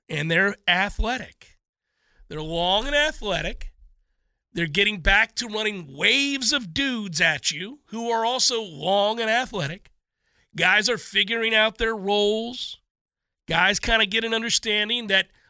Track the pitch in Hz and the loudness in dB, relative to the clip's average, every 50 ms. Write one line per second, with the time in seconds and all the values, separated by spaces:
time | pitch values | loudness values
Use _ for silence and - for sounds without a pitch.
0 | _ - 160 147 151 165 165 175 190 202 202 - _ - 175 180 196 202 - - | _ -6 -4 -4 0 2 2 2 2 2 0 -2 _ 0 0 0 0 -2 -2 -4
1 | 220 220 254 254 - 127 - _ - - _ _ _ _ _ _ _ _ _ _ | -2 -2 -2 -4 -8 -12 -18 _ -20 -20 _ _ _ _ _ _ _ _ _ _
2 | _ _ _ _ - _ - 156 156 156 165 170 175 180 190 214 247 277 294 294 | _ _ _ _ -18 _ -10 -8 -6 -4 -2 0 2 4 2 2 2 2 2 2
3 | 294 311 302 - 226 208 180 165 156 170 - - - - - _ - - _ _ | 2 2 0 -4 -4 -2 -2 -2 -2 -4 -6 -8 -10 -12 -12 _ -20 -20 _ _
4 | _ _ _ _ _ _ _ _ _ _ _ 165 170 160 143 196 202 208 208 185 | _ _ _ _ _ _ _ _ _ _ _ -4 -4 0 0 2 2 2 0 0
5 | 143 190 196 208 226 220 - - 247 226 208 214 214 214 208 190 165 139 135 143 | 2 4 4 4 4 2 -2 -6 -6 -4 -6 -4 -2 -4 -4 -4 -10 -12 -6 0
6 | 175 214 247 277 277 285 277 269 254 214 294 277 233 170 160 277 277 269 247 226 | 2 2 2 2 2 0 -2 0 0 0 0 0 -2 -4 -4 -2 -2 0 -2 -4
7 | 208 196 160 151 180 165 156 135 - - 151 151 185 214 285 294 _ _ 208 226 | -6 -6 -2 2 2 2 2 0 -2 -4 -4 -4 -8 -10 -12 -16 _ _ -10 -6
8 | 233 233 233 226 226 233 254 254 - - 247 226 220 185 156 147 151 180 196 202 | -4 -2 0 0 0 0 0 2 0 0 0 -2 -4 -6 -10 -6 -2 0 2 2
9 | 202 208 220 233 226 220 220 247 262 - - 190 147 135 170 202 - - _ _ | 2 2 0 0 0 0 0 0 0 -2 -4 -6 -4 -6 -8 -10 -16 -20 _ _
10 | _ _ _ _ _ _ _ _ _ _ _ 156 165 180 196 208 202 233 233 - | _ _ _ _ _ _ _ _ _ _ _ 0 2 4 4 4 2 2 -2 -2
11 | - - - 202 208 190 233 233 226 226 226 214 214 220 220 - 233 226 226 208 | -6 -4 -2 -2 0 0 0 -2 0 2 2 2 2 2 0 -2 -2 -2 -2 -2
12 | 185 196 208 208 208 208 214 220 226 240 247 247 - - - - _ _ _ _ | -2 0 2 2 2 2 2 0 -4 -6 -8 -10 -12 -12 -12 -16 _ _ _ _
13 | _ _ _ _ _ _ _ _ _ - 165 165 180 196 202 - - - 226 220 | _ _ _ _ _ _ _ _ _ -2 2 4 4 4 2 2 0 2 2 2
14 | 214 190 202 226 226 226 226 226 226 233 - - - 220 208 214 214 214 240 240 | 2 2 0 -2 0 0 -2 -2 0 0 0 0 0 0 0 0 0 0 -2 -4
15 | 233 202 196 190 185 - _ _ _ _ | -2 2 2 2 2 0 _ _ _ _